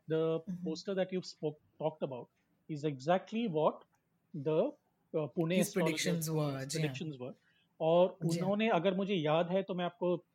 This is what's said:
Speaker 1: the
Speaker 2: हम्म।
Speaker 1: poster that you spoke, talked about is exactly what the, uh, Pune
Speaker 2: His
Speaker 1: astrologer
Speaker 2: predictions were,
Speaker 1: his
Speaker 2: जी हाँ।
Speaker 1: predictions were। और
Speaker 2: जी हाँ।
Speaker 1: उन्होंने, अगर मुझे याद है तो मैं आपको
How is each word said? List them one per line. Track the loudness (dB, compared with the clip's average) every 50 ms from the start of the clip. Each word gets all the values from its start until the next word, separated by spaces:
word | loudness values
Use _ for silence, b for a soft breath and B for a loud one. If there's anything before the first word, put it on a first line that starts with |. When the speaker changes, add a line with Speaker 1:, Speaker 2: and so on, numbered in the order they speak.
| _ -2
Speaker 1:
the | 0 0 2 2 0 -2 -4 -6
Speaker 2:
हम्म। | -8 -6 -6 -6
Speaker 1:
poster | -6 -6 -6 -4 -2
that | -2 -2 -2 -2
you | -6
spoke, | -6 -6 -8 -6 -4 -4 -4 -6 _ _ _ -4 -4
talked | -4 -2 -4 -6 -6
about | -6 -8 -12 -12 _ _ _ _ _ _ _ -10 -6
is | -4 -4 -4 -4
exactly | -2 0 2 2 2 2 -2 -4 -2 -2 0 2
what | 2 2 2 2 0 -8 _ _ _ _ _ _ _ _ _ -10
the, | -6 -2 0 2 2
uh, | 2 0 -2 -8 _ _ _ _ _ _ -4 -4 -4 -2
Pune | -2 0 0 2 4
Speaker 2:
His | 2 2 2
Speaker 1:
astrologer | 2 0 2 2 2
Speaker 2:
predictions | 0 0 0 -2 -2 -2 -2 0
were, | 0 0 0 -2
Speaker 1:
his | -4 -6
Speaker 2:
जी | -4 -4 -2
हाँ। | -2 -2
Speaker 1:
predictions | -2 -4 -8 -8 -8 -8 -10
were। | -10 -12 -14 _ _ _ _ _ _ _ 0
और | 2 4 6 6 6 4 2 0 -2
Speaker 2:
जी | -2 0 0
हाँ। | 0
Speaker 1:
उन्होंने, | 0 0 2 2 2
अगर | 2 4 2 2 0
मुझे | 0 0 -2 -2
याद | 0 0 2 2 2 2 2
है | 0 -2 -2
तो | -2 -4
मैं | -4 -4
आपको | -4 -4 -2 -2 0 0 -2 -4 _